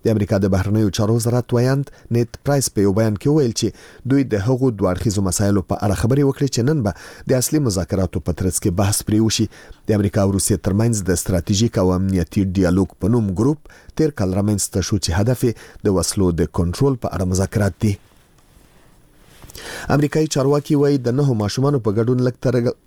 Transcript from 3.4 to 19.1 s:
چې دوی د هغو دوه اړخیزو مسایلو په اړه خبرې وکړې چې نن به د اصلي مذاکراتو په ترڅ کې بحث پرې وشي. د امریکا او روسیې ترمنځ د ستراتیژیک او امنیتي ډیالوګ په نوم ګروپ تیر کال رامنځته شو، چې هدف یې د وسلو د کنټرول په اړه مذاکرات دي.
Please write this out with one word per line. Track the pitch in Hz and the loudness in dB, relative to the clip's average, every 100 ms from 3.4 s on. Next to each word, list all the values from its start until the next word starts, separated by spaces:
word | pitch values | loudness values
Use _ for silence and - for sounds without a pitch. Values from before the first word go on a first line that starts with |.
| 127 107 | 0 0
چې | 110 - - - 120 | -4 -6 -20 -12 0
دوی | 139 131 | 0 2
د | 107 101 | 0 0
هغو | 127 131 101 | 0 0 0
دوه | 98 | -2
اړخیزو | 90 117 101 98 | 0 0 0 -2
مسایلو | 85 101 101 - | 0 2 0 0
په | 98 | -2
اړه | 104 - | -2 0
خبرې | 113 135 139 | 0 2 2
وکړې | - 139 - | 0 -2 0
چې | 120 | 0
نن | 156 101 | 0 -2
به | - - - - | -4 -14 -14 -2
د | 131 | 0
اصلي | - 151 131 | 0 0 0
مذاکراتو | 92 85 95 92 90 - | -2 -2 -2 -2 -4 -6
په | 82 | -2
ترڅ | - - | -2 -2
کې | 107 87 | -2 0
بحث | 98 - - | 0 0 0
پرې | 107 110 | 2 2
وشي. | - 107 - - - - | 0 -4 -4 -20 -12 -2
د | 104 | 0
امریکا | 101 107 98 | 2 2 0
او | 98 | 0
روسیې | - 92 - | 0 -2 0
ترمنځ | 98 117 110 90 | 0 0 0 0
د | 87 | -2
ستراتیژیک | - 90 80 98 117 - | 0 -2 0 0 0 2
او | 92 92 | 0 2
امنیتي | 95 95 82 - 95 92 | 0 0 0 0 0 2
ډیالوګ | 87 92 92 - 92 | 2 2 0 -2 0
په | 120 | 0
نوم | 104 90 | 0 0
ګروپ | 123 156 - - - - | 0 -2 -8 -20 -14 -2
تیر | 156 - | -2 0
کال | 95 92 | -2 0
رامنځته | 101 104 - 98 87 | 0 0 -2 -4 -2
شو، | 104 | -2
چې | - 85 | 0 0
هدف | 107 123 123 | 0 0 -2
یې | - - - 107 | -2 -14 -4 0
د | 92 | 0
وسلو | - - 92 82 | 0 0 0 2
د | 82 - | -2 0
کنټرول | 85 87 139 131 - | -2 0 0 0 -4
په | |
اړه | 92 92 92 | -4 -2 0
مذاکرات | 95 104 101 - 107 | 0 0 -2 0 -2
دي. | 95 _ _ _ _ _ - _ - _ _ _ | -2 _ _ _ _ _ -20 _ -20 _ _ _